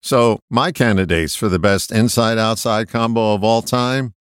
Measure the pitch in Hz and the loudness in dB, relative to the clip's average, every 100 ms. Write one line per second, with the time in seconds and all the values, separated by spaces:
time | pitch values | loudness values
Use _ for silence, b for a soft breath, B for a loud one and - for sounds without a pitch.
0 | - 131 120 107 _ 120 151 156 120 98 | 0 2 2 0 _ -2 -2 0 0 2
1 | 92 85 80 - 110 90 95 98 - 113 | 0 0 -2 -2 -2 0 2 0 -2 0
2 | 117 - 113 113 110 110 123 107 110 117 | 0 2 0 0 -2 -2 -2 -2 -2 -2
3 | 117 117 110 104 104 113 110 123 123 131 | -2 0 0 0 2 2 0 -2 -2 -2
4 | 131 - | -6 -10